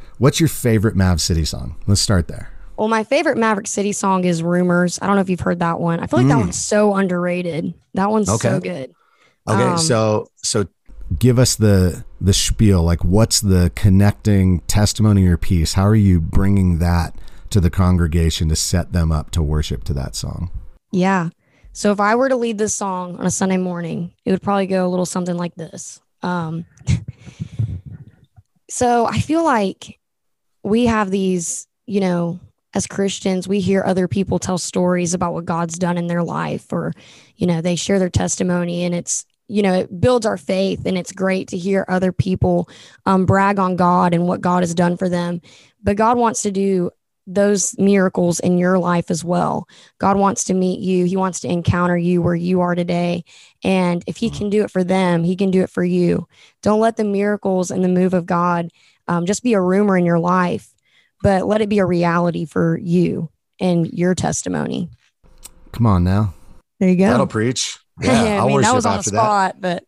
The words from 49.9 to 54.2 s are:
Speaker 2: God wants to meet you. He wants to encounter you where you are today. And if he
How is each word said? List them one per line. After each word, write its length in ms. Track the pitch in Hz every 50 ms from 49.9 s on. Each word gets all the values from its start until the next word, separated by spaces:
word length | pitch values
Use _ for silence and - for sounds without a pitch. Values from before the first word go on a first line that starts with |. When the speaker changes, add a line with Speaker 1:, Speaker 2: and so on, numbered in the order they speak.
| _ -
Speaker 2:
God 200 | - 196 196 196
wants 260 | 196 196 - - -
to 100 | - 190
meet 240 | 185 185 185 185 -
you. 260 | 180 185 185 180 180
He 100 | 175 190
wants 240 | 190 190 185 170 -
to 80 | - 120
encounter 480 | 175 175 170 - 180 175 180 180 175
you 240 | 175 170 175 180 175
where 140 | 170 175 175
you 240 | 170 175 180 185 180
are 140 | 180 175 175
today. 500 | 175 175 175 175 175 175 175 175 175 - _ - - - - _ _ -
And 400 | 190 190 185 180 175 175 175 -
if 120 | - 160
he 100 | -